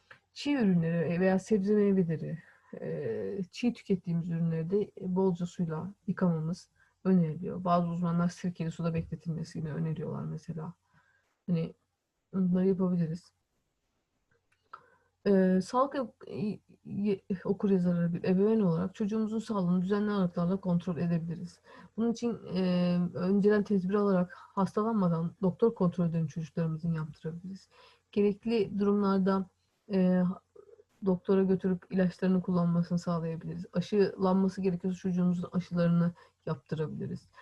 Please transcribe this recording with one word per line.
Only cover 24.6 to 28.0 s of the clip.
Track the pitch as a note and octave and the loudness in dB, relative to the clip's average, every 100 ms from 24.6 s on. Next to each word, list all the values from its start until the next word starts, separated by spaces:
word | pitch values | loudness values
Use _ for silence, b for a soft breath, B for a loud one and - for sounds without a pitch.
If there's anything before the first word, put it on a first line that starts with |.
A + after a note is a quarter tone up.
| F#3 - G#3+ A3 F3+ E3 E3 - | 0 0 0 2 2 0 -2 -2
doktor | F#3 F3 A#3 | -2 2 2
kontrollerini | A3+ F3+ F3 E3+ E3 D#3 | 2 0 2 0 0 -4
çocuklarımızın | - D#3+ - E3 D#3+ F3 | -6 -8 -4 -4 -2 -4
yaptırabiliriz. | D#3+ D#3 - D#3+ E3+ F#3 F#3+ - b b b | -4 -6 -10 -12 -10 -12 -14 -18 b b b